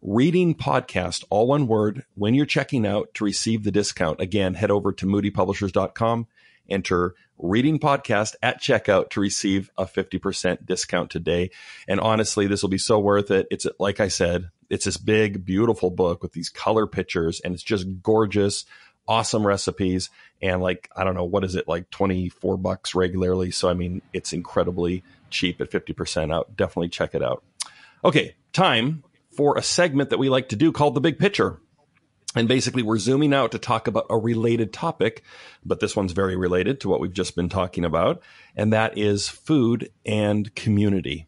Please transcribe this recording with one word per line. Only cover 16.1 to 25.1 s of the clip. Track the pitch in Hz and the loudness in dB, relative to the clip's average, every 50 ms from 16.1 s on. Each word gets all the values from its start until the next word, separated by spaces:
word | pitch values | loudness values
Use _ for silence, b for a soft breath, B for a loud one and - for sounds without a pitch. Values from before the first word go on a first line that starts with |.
| 87 - - | 0 -2 -6
with | 87 _ | -12 _
these | 85 85 - | -10 -12 -10
color | - - - 98 110 110 110 | -10 -6 -2 0 2 2 2
pictures, | 101 - - 92 - - 92 82 80 - - | 0 -2 -6 -6 -4 -2 -2 -2 -2 -2 -4
and | - - 90 | -6 -8 -8
it's | 87 - | -8 -4
just | - 117 101 90 95 95 92 90 | -2 -2 -2 -2 -4 -8 -6 0
gorgeous, | - 110 110 110 104 92 104 101 101 98 - - B B B B B B B B - | 2 4 4 4 2 2 2 2 2 0 -2 -8 B B B B B B B B 0
awesome | 107 113 113 - - 113 107 | 0 0 0 0 0 0 2
recipes. | 101 101 95 - - 90 - 98 92 92 92 90 - b b b b b _ | 2 2 0 0 -4 -4 -2 0 0 0 -2 -4 -6 b b b b b _
And, | - 95 90 92 90 | -2 -2 0 0 0
like, | 92 90 90 - - - | 0 -2 -4 -6 -16 -6
I | - 95 | -4 -2
don't | 95 92 | -2 -2
know, | 92 90 | -2 -4
what | 90 90 101 95 | 0 0 0 0
is | 92 87 | 0 -2
it, | 90 - | -4 -2
like, | - 80 87 90 _ | -2 -4 -4 -4 _
twenty-four | - - 98 98 92 92 92 87 - _ - 95 95 92 | -6 -2 0 0 0 0 -2 -4 -6 _ -2 -2 -2 0
bucks | 92 92 92 90 _ - - | -2 -2 -4 -4 _ -4 0
regularly? | 90 90 92 90 92 92 90 92 92 92 92 | 0 0 2 0 0 0 0 0 0 0 -2
So, | 95 - - 92 | -4 -2 0 0
I | 87 | 0
mean, | 90 87 87 87 101 - _ - | 0 -2 -4 -6 -8 -10 _ -10
it's | 92 - - - | -8 -8 -6 -8
incredibly | 82 85 - - - 87 90 90 87 87 87 90 92 - b | -8 -8 -4 -2 0 0 0 0 -2 -2 -2 -2 -4 -6 b